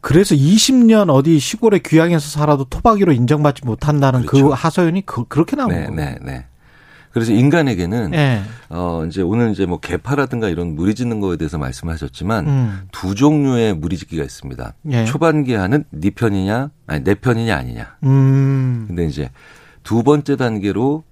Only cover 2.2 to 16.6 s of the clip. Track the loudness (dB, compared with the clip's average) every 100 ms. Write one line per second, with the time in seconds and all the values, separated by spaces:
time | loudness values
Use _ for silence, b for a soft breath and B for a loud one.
2.2 | -2 -4 0 0 0 -2 0 2 2 2
3.2 | 2 2 2 0 -6 -4 -2 2 2 2
4.2 | 2 4 4 2 -2 0 0 0 -4 -8
5.2 | -4 -2 -2 0 -2 -2 -4 -6 -6 -8
6.2 | -10 -12 -14 _ b b b b b -4
7.2 | 0 2 4 4 2 -2 -2 -2 -2 0
8.2 | 0 0 -4 -14 B -6 -4 -4 -6 -2
9.2 | -2 0 0 0 -2 -4 -6 -8 -4 -4
10.2 | -2 -4 -4 -4 -6 -2 -2 -2 -4 -4
11.2 | -4 -4 -4 -6 -6 -8 -8 -8 -10 -8
12.2 | -4 -2 0 0 -2 -4 -12 -10 -6 2
13.2 | 2 4 2 2 0 -2 -4 -6 -8 -8
14.2 | -8 -10 -14 -12 -14 -14 -4 -2 -2 0
15.2 | 0 2 0 0 0 0 -2 -4 -4 0
16.2 | -2 0 -2 -2